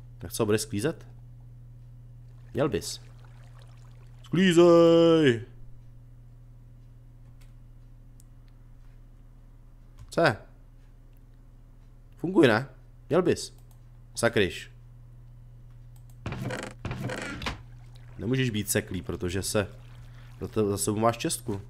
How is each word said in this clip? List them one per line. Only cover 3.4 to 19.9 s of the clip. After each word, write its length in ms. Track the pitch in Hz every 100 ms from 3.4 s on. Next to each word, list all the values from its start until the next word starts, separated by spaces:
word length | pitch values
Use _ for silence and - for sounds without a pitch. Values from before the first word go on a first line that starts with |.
| - - - - - - - -
Sklízej! 1200 | - 156 185 165 175 170 170 165 165 165 147 113 110 - - - - - - - - - - - - - - - - - - - - - - - - - - - - - - - - - - - - - - - - - - - - - -
Co 100 | -
je? 160 | 165 113 - - - - - - - - - - - - - - - - - -
Funguje, 320 | 160 190 135
ne? 200 | 110 135 - - - -
Měl 140 | 156
bys. 320 | 180 110 - - - - - - -
Sakryš. 560 | - 117 117 92 - - - - - - - - - - - - - - - - - - - - - - - - - - - - - - - - - - - - -
Nemůžeš 320 | 95 131 127
být 200 | 107 98
seklý, 320 | 107 104 95
protože 400 | - 87 90 95
se... 260 | 92 107 95 - -